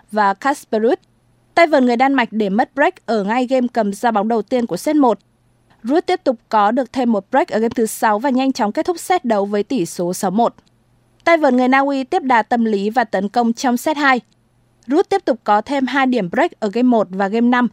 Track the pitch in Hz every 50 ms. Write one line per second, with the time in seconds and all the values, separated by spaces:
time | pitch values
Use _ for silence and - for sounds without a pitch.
0 | _ - - 214 208 196 196 - - 269 294 - - - - 220 214 233 311 -
1 | _ _ _ _ _ _ _ _ _ _ - - 339 320 311 285 254 247 240 233
2 | 254 277 277 262 233 - - 220 220 196 190 214 277 - - 262 285 349 359 -
3 | _ - 233 220 196 196 220 254 254 233 262 262 254 240 - 240 220 202 196 -
4 | - 240 226 208 196 220 240 226 208 - - 247 240 226 240 - - 294 311 302
5 | 277 240 208 - _ _ _ _ _ _ _ _ _ _ _ _ - 220 277 339
6 | - - 359 359 - - 247 226 _ - - 220 202 202 226 269 262 220 - 269
7 | 254 240 226 202 196 _ - 269 349 - - 214 220 233 233 - 226 214 - -
8 | - 226 214 208 233 285 254 247 262 269 262 - 240 208 208 - 208 - 359 330
9 | - - 381 359 - 240 220 202 196 202 208 208 202 - 285 247 170 165 - -
10 | 180 175 180 - - 190 175 214 233 196 - _ _ _ _ _ _ _ _ _
11 | _ _ _ _ - - 339 330 302 277 254 247 254 247 262 269 277 277 285 269
12 | 269 254 - 381 339 254 254 226 214 - 247 240 233 220 214 196 196 208 220 262
13 | 233 226 - 190 190 202 - 240 240 226 233 - - 262 240 247 - 320 311 285
14 | 302 277 262 240 - _ _ _ _ _ _ _ _ _ _ _ _ - 262 320
15 | 403 - - 392 - - 269 220 - - 208 208 214 - 277 277 262 247 247 277
16 | 269 262 247 240 196 175 175 226 302 349 - - - 214 202 233 254 254 247 226
17 | 196 180 185 190 202 196 202 233 240 240 247 247 254 214